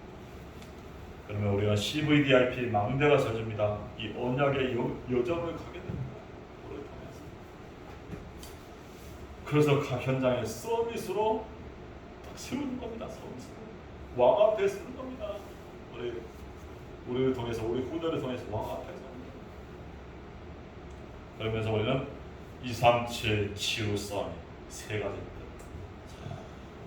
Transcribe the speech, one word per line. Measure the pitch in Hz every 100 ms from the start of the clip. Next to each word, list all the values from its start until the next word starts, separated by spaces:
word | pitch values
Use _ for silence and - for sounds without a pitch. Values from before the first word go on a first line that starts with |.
| - - - - - - - - - - - - -
그러면 | 104 104 101
우리가 | 104 101
씨브이디아이피 | - 151 147 147 139 123 123 127 117
망대가 | 104 107 139 147 131
서집니다. | 110 113 110 104 104 104 - -
이 | 110 -
언약의 | 123 135 143 135 123 117
여-, | - - -
여정을 | 123 175 170 165 160
가게 | -
됩니다. | 180 175 - - - - - - - -
우리를 | -
통해서. | - - - - - - - - - - - - - - - - - - - - - - - - - - -
그래서 | 147 147 139
각 | - 131 135
현장의 | 131 127 120 110
서밋으로 | - 240 226 233 226 180 190 220 220 - - - - - - - - -
딱 | -
세우는 | - 285 269 247
겁니다. | 233 233 208
서밋으로. | - - 254 - - - - - - - -
왕 | - - 214
앞에 | 196 196
서는 | - - -
겁니다. | - - 622 622 - - - - -
우리, | - 123 117 - - - - - - - - 120
우리를 | 127 131
통해서, | 123 117 110
우리 | 110 127
후대를 | 131 165 165 -
통해서 | 127 123 113
왕 | 104 -
앞에 | - -
서는 | -
겁니다. | - - - - - - - - - - - - - - - - - - - - - - - -
그러면서 | 110 110 110
우리는 | 107 113 143 - - - - - -
이삼칠 | 127 110 120 120 117 - 113 104 95
치유 | - - 113 104 101
싸움이 | - 101 - - - - -
세 | - - 202
가지 | 196 196
뜻. | - - - - - - - - - -
자, | - - - - - -